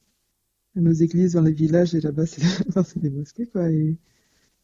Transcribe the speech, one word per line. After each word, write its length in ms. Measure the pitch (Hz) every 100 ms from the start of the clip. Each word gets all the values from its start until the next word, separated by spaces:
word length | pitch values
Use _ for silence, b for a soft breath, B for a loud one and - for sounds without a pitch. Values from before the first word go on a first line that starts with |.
| _ _ _ _ _ _ _ 185
à 40 |
nos 120 | 165
églises 420 | 160 165 170 185
dans 80 | 170
les 100 | 156
villages, 400 | 156 160 170 175 165
et 60 |
là-bas, 240 | 151 147 165
c'est, 160 | -
<laughs> 260 | 165 185 -
enfin, 140 | 190
c'est 160 | 175 -
des 100 | 151
mosquées, 360 | 139 147 - 233
quoi. 220 | 190 165
Et, 260 | 156 156 165 _ _ _ _ _ _